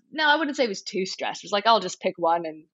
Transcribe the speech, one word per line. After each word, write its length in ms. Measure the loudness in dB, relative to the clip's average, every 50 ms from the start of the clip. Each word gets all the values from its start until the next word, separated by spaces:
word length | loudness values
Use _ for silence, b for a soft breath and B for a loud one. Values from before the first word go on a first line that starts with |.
| _ _
no, 160 | -4 0 2
I 100 | 4 4
wouldn't 200 | 4 2 0 0
say 80 | 0 0
it 40 | 0
was 140 | -2 -6 -8
too 220 | -6 -4 -4 -4
stressed. 360 | -4 -4 -6 -6 -6 -6 -8 -6
It 40 |
was 40 | -4 -2
like, 140 | 2 4
"I'll 120 | 4 4 4
just 180 | 2 -2 -6 -4
pick 140 | -4 -4 -2
one 280 | 0 2 2 2 2 0
and 200 | -4 -10 -12 -16 _